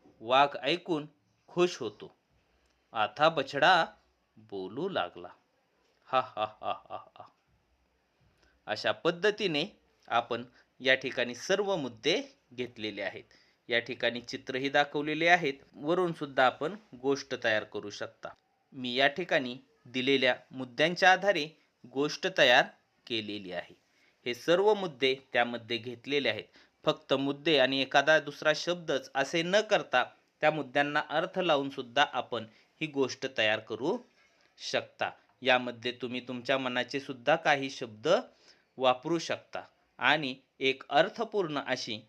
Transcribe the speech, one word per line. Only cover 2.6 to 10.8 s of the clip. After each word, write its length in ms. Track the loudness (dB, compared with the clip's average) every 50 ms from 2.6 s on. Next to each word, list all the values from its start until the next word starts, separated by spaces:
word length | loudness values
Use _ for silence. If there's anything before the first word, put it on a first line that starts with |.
| _ _ _ _ _ _
आता 360 | -2 0 0 0 2 2 2 4
बछडा 580 | 4 2 -2 -4 0 4 6 6 6 6 4 0 -4 _ _ _ _ _ _ _ _
बोलू 520 | -20 -16 -12 -10 -8 -8 -8 -6 -6 -6 -2
लागला. 400 | -2 -2 -2 -2 -6 -12 -16 -16 -18 _ _ _ _ _ _ _ _ _ _ _ _ _ _
हा, 160 | -2 -2 -2
हा, 240 | -2 -2 -4 -4 -4
हा, 280 | -4 -6 _ -6 -6 -6 -6 -10 -14
हा, 180 | -14 -14 -14 -18 -20 -20
हा. 60 | -20 -20 _ _ _ _ _ _ _ _ _ _ _ _ _ _ _ _ _ _ _ _ _ _ _ _ _ _ _
अशा 260 | -8 -6 -2 0 -2
पद्धतीने 720 | -2 0 0 -2 0 2 2 0 2 0 -2 -2 -2 -2 -4 -6 -8 _ _ _ _ _ _ -2
आपण 360 | 0 0 0 0 -4 -6 -6 -10 _ _ _ _ _ -2